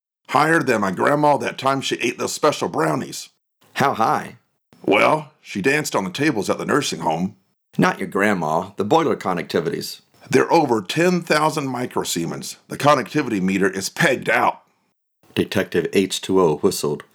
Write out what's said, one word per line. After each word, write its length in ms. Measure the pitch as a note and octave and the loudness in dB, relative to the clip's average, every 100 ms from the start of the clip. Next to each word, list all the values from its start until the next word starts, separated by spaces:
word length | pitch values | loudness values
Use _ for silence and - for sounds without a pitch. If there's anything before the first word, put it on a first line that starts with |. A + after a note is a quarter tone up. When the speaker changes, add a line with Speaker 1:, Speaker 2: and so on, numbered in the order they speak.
| _ _ - | _ _ -2
Speaker 1:
Higher 340 | C3 D3+ E3 | 2 4 2
than 180 | C3 A2+ | 2 0
my 100 | G2 | 0
grandma 440 | F#2 A#2 D3 D3 C3+ | 0 2 4 4 2
that 200 | - - | 0 -2
time 240 | C3 C3+ | 0 0
she 160 | - A#2+ | -2 -2
ate 200 | A#2 A#2+ | -2 -2
those 140 | A#2+ | -6
special 380 | - D3+ - G2 | 0 0 0 -2
brownies. 600 | A2 D#3+ D3+ - - - _ _ _ _ | -2 0 -2 -6 -12 -16 _ _ _ _
Speaker 2:
How 200 | - C#3 | -2 0
high? 440 | A2 A#2 C3+ F2 - _ _ _ _ - | 2 0 0 -4 -16 _ _ _ _ 0
Speaker 1:
Well, 480 | G#2 A#2 D#3 D3+ _ | 2 4 2 -2 _
she 200 | - G#2 | -12 -4
danced 360 | G#2 D3 C#3 A#2+ | 0 0 0 -4
on 80 | F#2+ | -4
the 40 | |
tables 400 | F2+ D3+ A#2 F2+ | -2 -2 0 -2
at 80 | - | -2
the 80 | E2+ | 0
nursing 360 | B2 C#3 E2 | 0 0 -4
home. 340 | E2 E2 F#2+ - _ _ _ - | -2 -2 -4 -6 _ _ _ 0
Speaker 2:
Not 220 | F3 - | 0 0
your 80 | F#2+ | -4
grandma, 600 | G2 G#2 G2 D#2 D#2+ F#2+ - | 0 0 0 0 -2 -2 -6
the 80 | G#2 | 0
boiler 320 | D#3 D#3 F#2+ | 2 2 -2
connectivities. 840 | G2+ F2+ D2+ F#2+ D#2+ D#2+ - - _ _ - | -2 -4 -2 -2 -2 -4 -8 -14 _ _ 0
Speaker 1:
They're 220 | B2+ - | 2 4
over 300 | E3 D3 A2 | 4 4 0
ten 400 | F#2+ D#3 F3 F3+ | 0 0 2 2
thousand 460 | D#3 D#3 D#3 D3+ C3+ | 0 0 0 0 -4
microsiemens. 880 | B2 B2 - D#2+ F2+ E2 - - - - | -6 -6 -4 -4 -4 -4 -6 -10 -14 -14
The 80 | - | 0
connectivity 640 | C#3 D3 G#2 D3 B2+ G#2+ | 4 4 2 -4 -2 0
meter 280 | F#2 F#2+ F#2+ | 0 2 2
is 200 | F#2 G2 | 0 -6
pegged 400 | - E3 B2+ - | 0 0 0 0
out. 320 | A#2 C3+ - _ _ _ _ _ _ _ - | 2 2 -2 _ _ _ _ _ _ _ -2
Speaker 2:
Detective 520 | G#2+ G2+ F#2 F#2 D#2+ | -2 -2 -2 -2 0
H 300 | G2 F#2+ - | 0 0 -2
two 180 | - F#2+ | 0 4
O 160 | F2 D2+ | 4 2
whistled. 480 | G2 F2+ D2 D2 - | 0 0 -4 -6 -10